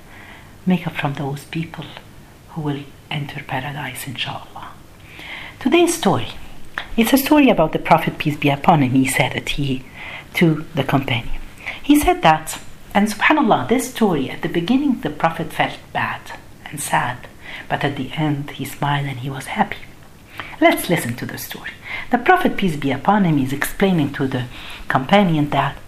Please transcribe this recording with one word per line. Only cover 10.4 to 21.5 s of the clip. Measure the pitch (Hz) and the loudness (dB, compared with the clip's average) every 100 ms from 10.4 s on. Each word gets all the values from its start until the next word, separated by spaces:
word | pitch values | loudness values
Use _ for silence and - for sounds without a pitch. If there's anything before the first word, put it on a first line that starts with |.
| 170 151 - - | 4 4 -2 -4
the | |
companion. | - 139 - 120 - - - - - - | 0 0 0 -2 -2 -4 -4 -12 -14 -10
He | - 294 | 4 4
said | 359 349 | 6 4
that, | - 156 156 - - - - | 6 4 0 -10 -12 -16 -2
and | 208 208 | 2 2
subhanAllah, | - - 311 226 147 - | 2 2 4 6 4 4
this | 262 - | 0 0
story, | - 214 151 123 | 0 2 2 -2
at | - | -4
the | 170 | -2
beginning, | 175 170 262 294 226 | -2 2 2 2 0
the | 151 | -4
Prophet | - 165 165 160 | 0 0 0 -6
felt | - 147 - - | -2 -4 -4 -8
bad | - 107 - - - - - - | -4 -4 -6 -12 -16 -18 -18 -14
and | 147 | -10
sad, | - 160 147 123 - - - - - | -2 0 0 -6 -12 -18 -16 -14 -4
but | 143 | -2
at | 143 127 | -2 -2
the | 131 | -6
end, | - 156 143 147 | -2 -2 -2 -4
he | - 135 | -10 -10
smiled | - 147 143 139 | -4 0 0 -2
and | 120 | -6
he | 135 | -8
was | 139 - - | -8 -8 -4
happy. | - - - - - - - - - - | -4 -4 -12 -18 -20 -20 -18 -16 -14 2
Let's | 330 330 - | 4 4 0
listen | 156 120 117 | 0 0 -6
to | 135 | -8
the | - | -10
story. | - | -12